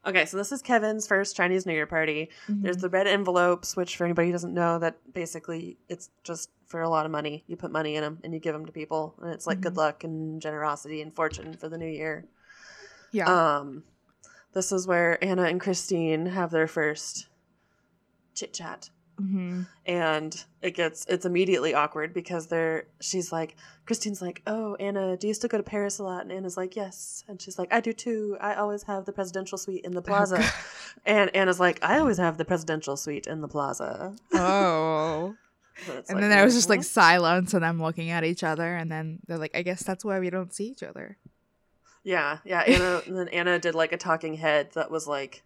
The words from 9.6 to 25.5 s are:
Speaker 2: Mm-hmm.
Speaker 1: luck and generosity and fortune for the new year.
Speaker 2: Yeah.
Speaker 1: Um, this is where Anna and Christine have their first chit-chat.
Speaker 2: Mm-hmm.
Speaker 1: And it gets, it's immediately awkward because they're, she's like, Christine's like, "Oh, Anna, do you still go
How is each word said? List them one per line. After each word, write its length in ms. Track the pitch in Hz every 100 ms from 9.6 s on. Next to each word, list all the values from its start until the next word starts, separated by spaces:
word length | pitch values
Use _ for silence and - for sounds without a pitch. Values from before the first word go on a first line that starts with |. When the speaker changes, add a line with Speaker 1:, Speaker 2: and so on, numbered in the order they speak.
| 180
Speaker 2:
Mm-hmm. 60 | 180
Speaker 1:
luck 240 | 156 147 165
and 360 | 156 156 160
generosity 600 | 156 151 151 147 151 156
and 120 | 151
fortune 420 | 156 156 - 160 160
for 100 | 160
the 100 | 165
new 100 | 160
year. 360 | 151 156 156 - _ _ - - - - - _
Speaker 2:
Yeah. 140 | 208 175 180 160 143
Speaker 1:
Um, 260 | 143 135 - _ _ _ - - _
this 180 | 190 185
is 160 | 190 185
where 340 | 175 170 165
Anna 200 | 196 180
and 160 | 175 180
Christine 680 | 202 180 - 175 165 156 175
have 240 | 185 170
their 160 | 165 160
first 600 | 165 151 151 - - - _ _ _ _ _ _ _ _ _ _
chit-chat. 560 | - - - 165 - - _ _ -
Speaker 2:
Mm-hmm. 400 | 196 190 180 180 180 _ -
Speaker 1:
And 580 | 175 160 156 156 - - _
it 100 | 180 175
gets, 300 | 160 160 -
it's 180 | 175 180
immediately 480 | 175 180 170 156 139
awkward 380 | 151 156 156
because 340 | 175 170 175 160
they're, 380 | 170 160 160 - _
she's 320 | - 185 170
like, 240 | 165 156 _ - _ -
Christine's 360 | 226 214 196
like, 200 | 180 - -
"Oh, 280 | 220 220 202
Anna, 400 | 202 202 190 180
do 100 | 208
you 60 |
still 160 | 214
go 80 | 240